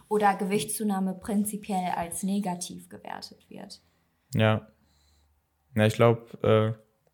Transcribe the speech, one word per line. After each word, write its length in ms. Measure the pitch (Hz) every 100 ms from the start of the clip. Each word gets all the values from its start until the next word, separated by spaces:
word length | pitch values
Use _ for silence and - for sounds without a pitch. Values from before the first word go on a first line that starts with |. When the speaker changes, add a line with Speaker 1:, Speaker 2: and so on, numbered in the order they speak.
| -
Speaker 1:
Oder 280 | 208 208 190
Gewichtszunahme 800 | 190 208 - - 214 196 190 180
prinzipiell 760 | - 208 208 208 - 185 180 -
als 260 | 170 -
negativ 680 | 190 202 190 180 - 180 -
gewertet 600 | - - 50 - - _
wird. 320 | 50 - - _ _ _ _ - 110
Speaker 2:
Ja. 320 | 110 110 - _ _ _ _ _ _ _ _ _ _ 107
Ja, 100 | 107
ich 100 | 117
glaub, 460 | 117 117 - -
äh, 300 | 107 110 110 113 _ _ _